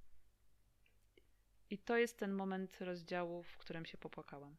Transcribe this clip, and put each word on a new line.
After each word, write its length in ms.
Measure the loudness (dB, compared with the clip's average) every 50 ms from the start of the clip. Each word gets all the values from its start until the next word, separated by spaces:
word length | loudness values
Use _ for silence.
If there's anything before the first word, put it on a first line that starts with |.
| -8 -10 -12 -12 -14 -16 -20 -20 -20 -20 -20 -20 -20 -20 -20 -20 -20 -20 -20 -20 -20 -20 -20 -20 -20 -20 -20 -20 -20 -20 -20 -20 -8 -6
I 80 | -6 -2
to 200 | 2 6 8 8
jest 220 | 8 6 4 2
ten 140 | 0 2 2
moment 480 | 2 2 2 2 2 0 -2 -4 -4
rozdziału, 600 | -4 -2 -2 -4 -2 0 0 2 2 2 0 -2 -6
w 140 | -8 -10 -10
którym 280 | -8 -6 -4 -4 -4
się 120 | -6 -8 -8
popłakałam. 580 | -10 -8 -8 -8 -10 -8 -10 -10 -10 -12 -14